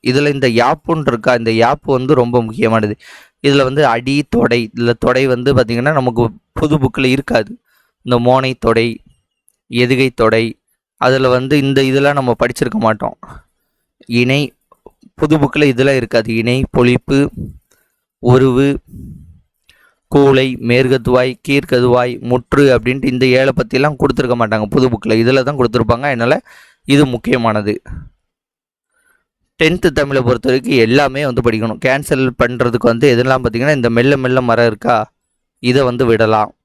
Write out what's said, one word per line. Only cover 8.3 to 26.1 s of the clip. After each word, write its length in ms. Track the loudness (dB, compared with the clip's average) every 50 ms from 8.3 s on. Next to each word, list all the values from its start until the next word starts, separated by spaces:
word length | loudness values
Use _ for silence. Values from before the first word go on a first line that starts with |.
| 2 2 0 -2 -6 _ -2
தொடை, 200 | 0 2 2 0 -2 -4 -10 _ _ _ _ _ _ _ _ _ _ _ _ _ _
எதுகை 360 | -2 -2 0 2 2 0 0 -2 0 0
தொடை, 220 | 0 2 2 0 0 -2 -8 _ _ _ _ _ _ _ _ _
அதுல 280 | 0 0 2 2 2 2 0
வந்து 200 | 0 0 0 0 0 0
இந்த 140 | 2 0 0 0 2
இதெல்லாம் 300 | 0 0 0 0 0 0
நம்ம 140 | -2 -2 -2 0
படிச்சிருக்க 380 | -2 -4 -2 -4 -4 -4 -2 -2 0
மாட்டோம். 280 | 0 -2 -2 -6 -10 -10 _ -20 -20 -20 -20 _ _ _ _ _ _ _ _ _ _ _ _ -12 -4 -2 0
இணை, 200 | 0 2 0 0 -2 -4 _ _ _ _ _ _ _ -20 _ _ _ _ _ -6
புது 180 | 0 0 2 0
புக்ல 260 | 0 -2 0 2 2 2 2
இதெல்லாம் 260 | 2 0 2 0 0
இருக்காது. 280 | -2 0 -2 -2 -2 0 -4 -2
இணை, 160 | -2 -2 -2 -2 -2 -2 0
பொழிப்பு, 440 | 2 2 2 2 0 _ -2 0 0 0 -2 -6 -12 -14 -14 -14 -20 _ _ _ _ _ _ _ _ _ _ _ _ 0
உருவு, 460 | 2 4 4 4 2 2 2 0 0 -2 -4 _ -16 -20 -20 -18 -18 -20 -20 -20 -20 -20 _ _ _ _ _ _ _ _ _ _ _ _ _ _ _
கூளை, 360 | 2 4 4 4 4 2 0 0 -4 -6 -2 0
மேற்கதுவாய், 640 | 2 2 2 2 0 0 0 2 2 2 2 0 -4 _ _
கீழ்கதுவாய், 680 | -2 -2 -2 0 0 0 2 2 2 2 2 0 -2 -4 -8 -4 -2
முற்று 340 | -2 -2 -2 _ 0 2 4 4 2
அப்படின்ட்டு 360 | 2 0 -2 -4 -2 -4 -4 0
இந்த 140 | 0 2 2 2 2
ஏழை 140 | 2 0 0 -2
பத்தியெல்லாம் 400 | -4 -2 -2 -2 0 -2 0 -2
கொடுத்துருக்க 360 | -2 -2 0 -2 -2 -2 -2 -2
மாட்டாங்க 260 | -2 -2 -2 -4 -4 -2 0
புது 140 | 0 2 2 0
புக்ல, 240 | -4 -2 -2 0 2 2
இதுல 200 | 2 2 2 0 -2
தான் 100 | -2 0
கொடுத்துருப்பாங்க. 480 | -2 0 0 -2 0 0 -2 -2 -2 -4